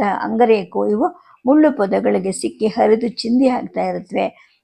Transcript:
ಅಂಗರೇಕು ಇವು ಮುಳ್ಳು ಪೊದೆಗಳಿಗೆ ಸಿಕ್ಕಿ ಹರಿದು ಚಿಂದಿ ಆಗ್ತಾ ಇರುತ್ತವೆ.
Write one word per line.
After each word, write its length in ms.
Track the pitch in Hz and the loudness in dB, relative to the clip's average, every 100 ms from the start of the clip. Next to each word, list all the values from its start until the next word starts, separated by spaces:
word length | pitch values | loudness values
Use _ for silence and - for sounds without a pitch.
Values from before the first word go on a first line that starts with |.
| 202 - | -4 -4
ಅಂಗರೇಕು 640 | 208 226 233 214 180 196 208 | -2 2 2 2 0 -4 -2
ಇವು 360 | 214 262 - _ _ 247 | 0 -2 -4 _ _ 2
ಮುಳ್ಳು 300 | 302 302 294 | 4 4 2
ಪೊದೆಗಳಿಗೆ 560 | 196 196 208 202 185 | 0 0 0 -2 -2
ಸಿಕ್ಕಿ 340 | 190 220 - 214 | -6 -8 -4 -2
ಹರಿದು 420 | 233 214 226 233 | 2 2 2 0
ಚಿಂದಿ 400 | - 226 247 262 | -6 -2 2 2
ಆಗ್ತಾ 320 | 247 - 185 | 0 -6 -6
ಇರುತ್ತವೆ. 800 | 185 180 180 196 196 - _ _ | -4 -6 -6 -4 -4 -6 _ _